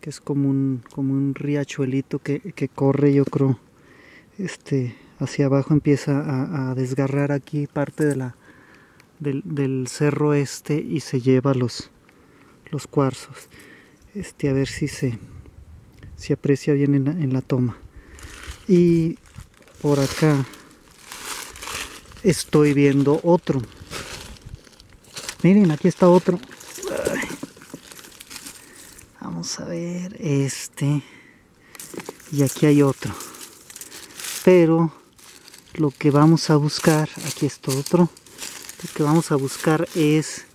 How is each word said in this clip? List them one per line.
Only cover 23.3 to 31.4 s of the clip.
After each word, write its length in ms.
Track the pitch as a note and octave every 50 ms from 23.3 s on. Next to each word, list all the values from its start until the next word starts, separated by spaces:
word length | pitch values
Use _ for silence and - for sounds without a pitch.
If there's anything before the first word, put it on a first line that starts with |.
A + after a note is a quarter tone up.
| E3+ F3 - - D#3 C3+ A#2 - - - - - - - - - - - - - - - - - - - - - - _ - _ - - _ - - - - - - - -
Miren, 280 | E3+ F#3+ G#3 G#3 E3+
aquí 180 | D3+ D3 - F#3
está 180 | D#3 - F#3+ F3+
otro. 320 | F3 F3+ - - F3+ F3 - - - - - - - - - - - - - -
Ay. 160 | - - - - - - - - - - - - - - - - - - - - - - - - - - - - - - - - - - - - - - - - _ -
Vamos 400 | - - E3 E3+ E3 - - -
a 60 | -
ver 500 | - F3 E3+ E3+ F3 F3 F3+ F3+ F3+ G#3+ -
este. 840 | - D#3+ C#3+ C#3 C#3 C3+ - - - - _ - D3+ C#3+ D3 D3 - - - - - - _ _